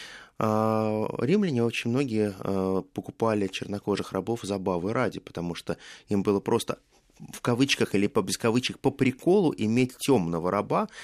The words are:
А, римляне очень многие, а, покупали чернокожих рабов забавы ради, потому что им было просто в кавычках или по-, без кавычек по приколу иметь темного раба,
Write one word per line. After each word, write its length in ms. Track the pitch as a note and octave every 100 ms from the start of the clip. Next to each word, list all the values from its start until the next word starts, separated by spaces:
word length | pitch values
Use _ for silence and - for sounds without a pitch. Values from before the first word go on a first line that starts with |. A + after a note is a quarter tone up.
| - - - -
А, 720 | A2 G#2+ A2 A2 A2 G#2+ G#2+ -
римляне 440 | A#2+ G#3 F#3+ A#2+
очень 260 | A#2 - A#2+
многие, 440 | B2 C#3 G#2+ G#2 F#2+
а, 420 | - F#2+ F#2+ F#2+
покупали 640 | - - - - A2+ G#2+ G2
чернокожих 640 | - F#2+ G2+ - F#2+ -
рабов 280 | F#2+ F2+ A#2
забавы 500 | F#2 G2 F#2+ F2 F#2
ради, 260 | B2 A2 E2
потому 360 | - - F2 E2
что 220 | - - - - -
им 160 | G2+
было 160 | G2 G2
просто 400 | - A2+ - - _ _ _ - -
в 80 | -
кавычках 540 | - A#2+ C#3 - A#2 G2
или 120 | G2+
по-, 140 | A2
без 160 | F#2+ F#2
кавычек 420 | A#2 A#2+ - -
по 120 | C3+
приколу 640 | - C3 B2+ E3 G3+ D#3+ -
иметь 400 | A2 A#2+ B2+ -
темного 540 | - B2 E2 E2+ F2+
раба, 360 | G2+ G#2 E3+ G#3 -